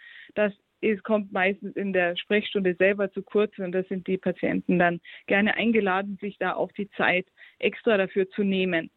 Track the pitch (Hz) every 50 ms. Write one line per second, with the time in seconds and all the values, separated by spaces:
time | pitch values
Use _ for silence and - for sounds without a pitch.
0 | - - - - - - - 208 214 202 202 _ _ _ _ _ - 220 214 196
1 | - - 220 208 202 196 202 196 180 196 202 - 208 196 - - 202 196 190 185
2 | 175 175 175 - - - 208 214 208 - - 202 190 180 175 - 185 196 202 202
3 | 202 190 - 196 190 - - 208 214 214 - - 190 180 185 185 185 - 196 185
4 | - - 190 185 - 185 170 - - - 185 190 - - 185 175 180 175 175 170
5 | - - - - - - 202 196 214 208 - - 202 233 220 220 202 190 180 190
6 | 202 202 196 - - 202 - - 190 180 - - 170 185 - - 202 - - -
7 | - 131 175 180 190 _ _ - - - _ - - 208 - - - 240 220 190
8 | 190 185 - 202 185 190 - - 202 196 196 190 185 185 175 160 - - _